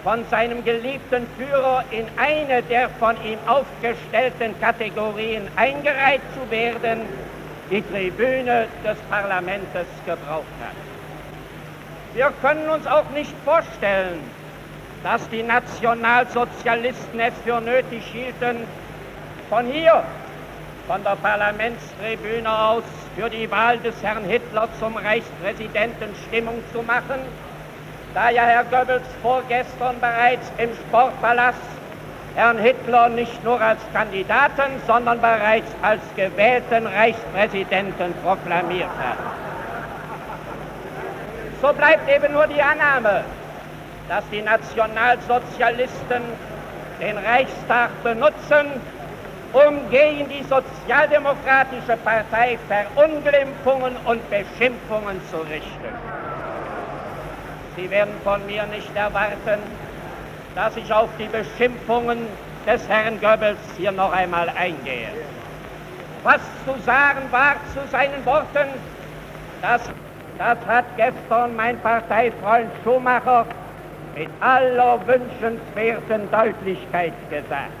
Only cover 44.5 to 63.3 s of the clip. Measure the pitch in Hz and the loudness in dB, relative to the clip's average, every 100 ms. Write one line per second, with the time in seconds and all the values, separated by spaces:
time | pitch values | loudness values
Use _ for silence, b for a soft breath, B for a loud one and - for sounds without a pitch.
44.5 | 220 - 220 220 220 240 247 - 240 247 | 2 0 -2 0 4 4 4 4 0 0
45.5 | - 233 233 254 - - 247 240 226 - | 0 2 2 -2 -4 -4 -2 -2 -8 -10
46.5 | - - - - - 180 208 196 240 - | -12 -12 -12 -12 -6 -4 -2 4 4 4
47.5 | - - 240 240 - 240 226 294 - - | -2 2 2 2 0 -2 4 2 2 4
48.5 | 294 285 269 - - - - - - - | 4 4 -4 -10 -14 -14 -12 -14 -14 0
49.5 | 254 294 294 240 247 302 294 277 277 262 | 8 8 6 2 6 6 4 -4 -6 2
50.5 | 269 254 - - 254 294 294 277 277 240 | 2 2 -12 2 4 6 4 4 0 4
51.5 | 269 262 247 - 226 - 220 214 220 247 | 4 4 -2 -2 0 2 0 0 2 2
52.5 | 233 - 208 202 277 311 302 285 285 269 | 0 -2 -2 0 4 4 6 6 6 6
53.5 | 262 254 269 254 247 247 233 - 202 214 | -2 2 2 0 -2 -2 -2 0 -4 -4
54.5 | - 247 233 - 214 208 190 151 165 160 | 0 0 0 -4 -4 -4 -8 -6 -6 -6
55.5 | 156 - - 117 - - - - - - | -8 -8 -10 -10 -10 -10 -10 -8 -8 -8
56.5 | - - - - - - - - - - | -8 -8 -10 -10 -10 -10 -10 -12 -12 -12
57.5 | - - - 180 196 202 202 202 202 202 | -12 -12 -10 0 2 2 0 0 0 0
58.5 | 208 208 208 - 202 208 202 208 202 - | -4 -4 -6 -6 -2 0 0 -2 -2 -2
59.5 | 208 - - - - - - - - - | -2 -2 -10 -12 -12 -12 -12 -14 -14 -10
60.5 | - 214 233 202 214 226 - 214 226 202 | -2 -2 -2 2 4 4 0 -6 -4 -6
61.5 | - 247 240 - 233 240 233 226 196 - | 2 0 2 0 0 2 -2 -4 -10 -14
62.5 | - - 240 - 208 220 214 202 | -8 2 2 4 2 2 2 4